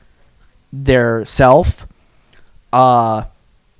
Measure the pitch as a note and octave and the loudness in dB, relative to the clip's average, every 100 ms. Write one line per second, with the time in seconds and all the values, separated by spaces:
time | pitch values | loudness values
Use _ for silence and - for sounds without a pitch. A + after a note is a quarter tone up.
0 | _ _ _ _ _ _ _ C3+ C3+ B2+ | _ _ _ _ _ _ _ -10 -2 0
1 | A#2+ A2+ G#2 - C3 C#3+ F3+ - - _ | 0 -4 -6 0 4 4 2 -6 -10 _
2 | _ _ _ _ - _ - B2 B2+ B2 | _ _ _ _ -20 _ -6 0 2 2
3 | A2+ A2 - _ _ _ _ _ | -2 -6 -10 _ _ _ _ _